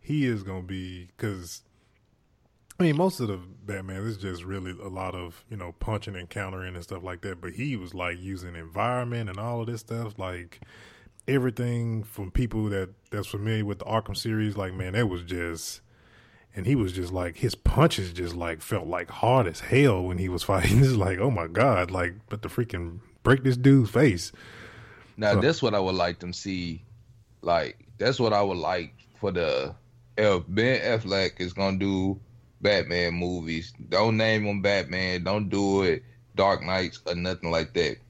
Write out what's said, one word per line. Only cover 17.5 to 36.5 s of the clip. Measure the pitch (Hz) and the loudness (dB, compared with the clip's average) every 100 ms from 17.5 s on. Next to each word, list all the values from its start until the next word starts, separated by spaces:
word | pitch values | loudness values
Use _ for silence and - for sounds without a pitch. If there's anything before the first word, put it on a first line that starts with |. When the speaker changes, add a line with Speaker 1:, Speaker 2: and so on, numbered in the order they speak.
| - | 2
Speaker 1:
punches | - - 160 - 92 | 2 6 4 4 -4
just, | 87 87 87 | -6 -6 -4
like, | 85 80 | -6 -6
felt, | - 107 80 | -4 -4 -2
like, | 87 87 | -6 -6
hard | - 113 131 98 | 0 4 6 4
as | 80 | -2
hell | - 120 143 98 | 2 6 6 4
when | 90 90 | 0 -2
he | 92 | -2
was | 87 | -2
fighting. | - 95 87 110 | 0 2 6 6
<laughs> | |
It's | 135 | 6
like, | 120 95 92 | 6 2 2
oh | 120 | 0
my | 107 82 | 0 -2
God, | 87 135 101 90 | 2 4 4 2
like, | 92 87 95 - | 0 -2 -4 -10
but | 107 | -8
to | - | -6
freaking | - 117 90 85 85 - _ | -4 -4 -4 -8 -10 -18 _
break | - 135 | 4 4
this | 131 123 | 4 6
dude's | 127 139 110 | 8 8 8
face. | 117 139 90 - - - - - - - - - - | 6 4 4 -4 -12 -20 -18 -18 -20 -20 -20 -20 -2
Speaker 2:
Now, | 107 | 4
Speaker 1:
Huh. | 104 | 6
Speaker 2:
that's | 120 165 | 4 4
what | 127 | 2
I | 104 | 2
would | 92 92 | 2 2
like | 87 85 | 0 -2
them | 90 | -8
see. | 87 98 95 87 82 - - - - _ _ | -8 -6 -4 -4 -8 -12 -20 -20 -20 _ _
Like, | 87 85 67 - - - | 0 2 0 -8 -20 -2
that's | 104 135 | -2 2
what | 113 | 2
I | 104 | 4
would | 101 90 | 2 0
like | 78 92 80 - _ - | -2 -2 -6 -14 _ -6
for | 101 | -4
the, | 90 80 65 67 - _ _ _ - | 0 0 0 -2 -8 _ _ _ 0
if | 107 92 82 | 2 2 0
Ben | 98 120 131 | 0 2 2
Affleck | 117 117 95 98 92 - | 2 -2 0 0 0 -2
is | 90 | -8
gonna | 90 98 95 | 0 0 2
do | 98 95 95 98 - - - _ | 0 2 0 -2 -8 -20 -20 _
Batman | 101 101 - 87 87 | 2 2 2 0 0
movies, | 85 87 90 80 82 82 - - | 0 -2 -4 -4 -6 -6 -14 -2
don't | 90 110 110 | 2 4 4
name | 110 110 104 | 4 2 0
him | 101 | 0
Batman, | 98 101 82 92 92 90 | 2 2 0 -2 -2 -2
don't | 87 104 104 | 0 0 0
do | 98 98 98 | 0 2 4
it | 95 80 - - - | 4 2 -2 -20 -10
Dark | - 98 | 2 4